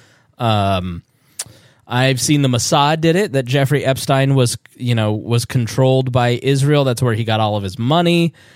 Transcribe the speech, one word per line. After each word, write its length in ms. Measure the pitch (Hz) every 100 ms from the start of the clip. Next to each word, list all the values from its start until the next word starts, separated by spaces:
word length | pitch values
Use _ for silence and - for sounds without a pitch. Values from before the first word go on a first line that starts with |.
| _ _ _ _
Um, 640 | 117 107 98 95 90 85 - _ _ - - - _ _ -
I've 360 | 123 131 127
seen 200 | - 147
the 60 | 135
Mossad 540 | 123 - 156 143 160
did 160 | 165 175
it, 160 | 208
that 100 | 135
Jeffrey 400 | 123 139 139 143
Epstein 500 | 101 131 - 135 135
was, 240 | 135 120 - - -
you 200 | 123 117
know, 160 | 107
was 320 | 107 92 117
controlled 680 | - 131 113 - 131 131 131
by 260 | 123 120 120
Israel. 440 | 131 139 139 147 135
That's 160 | 117
where 120 | 123
he 120 | 110 113
got 160 | 110
all 160 | 107 104
of 60 |
his 140 | 98 98
money. 560 | 120 165 170 170 170 - -